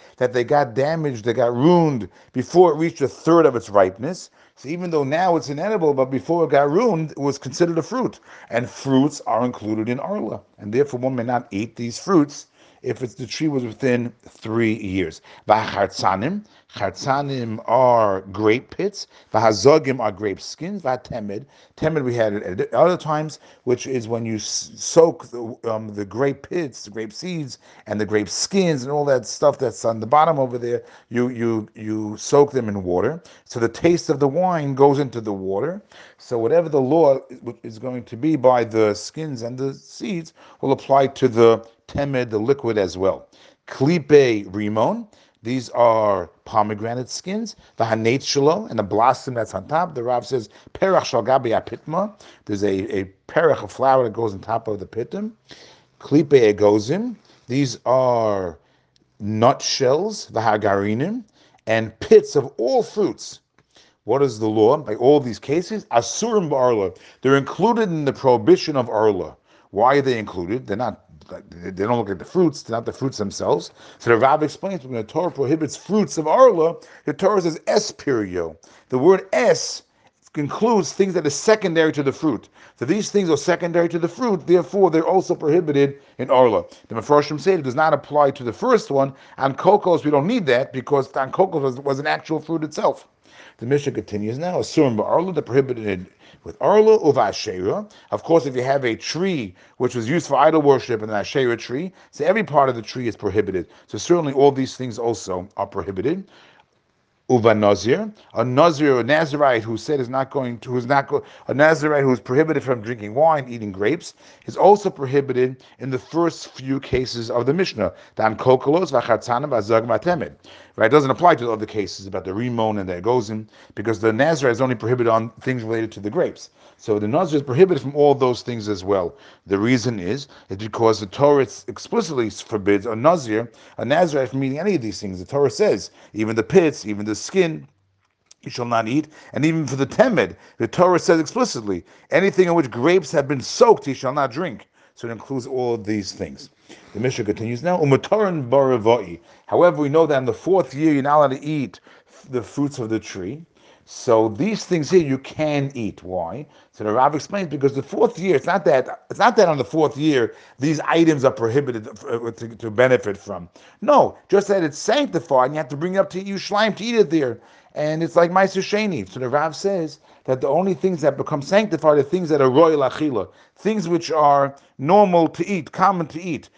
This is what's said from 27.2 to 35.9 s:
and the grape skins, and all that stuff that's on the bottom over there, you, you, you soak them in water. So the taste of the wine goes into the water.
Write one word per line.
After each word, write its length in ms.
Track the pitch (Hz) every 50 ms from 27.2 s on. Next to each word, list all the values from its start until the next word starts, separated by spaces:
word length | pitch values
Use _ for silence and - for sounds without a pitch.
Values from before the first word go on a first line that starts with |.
| - 180 180 165 147 123 110 - _ - - - _
and 160 | - 104 104
the 40 | 107
grape 240 | 92 107 107 104 92
skins, 520 | - - - - - 196 185 170 156 131
and 100 | 120 139
all 140 | 143 147 147
that 220 | 143 135 127 107 -
stuff 320 | - - 151 147 139 -
that's 260 | 135 117 107 - -
on 140 | 113 113 110
the 80 | 110 113
bottom 320 | 143 151 156 165 160 139
over 180 | 131 123 120 123
there, 240 | 117 120 120 117 - - - - _ _
you, 200 | 110 120 123 127
you, 400 | 127 113 117 117 113 110 107 - _
you 420 | - 110 107 107 107 107 104 107 104
soak 340 | - - 147 143 147 143
them 160 | - 131 117 107
in 160 | 101 101 92
water. 380 | 90 90 90 95 123 160 170 - - - _ _
So 140 | _ - 123
the 100 | 113 113
taste 400 | - - - 170 175 165 - -
of 100 | 151 135
the 80 | 143 139
wine 460 | 135 165 185 185 175 160 147 139 135
goes 240 | 131 139 143 143 139
into 240 | 147 127 113 120
the 120 | 107 107 101
water. 500 | 95 95 95 95 98 123 160 180 208 - _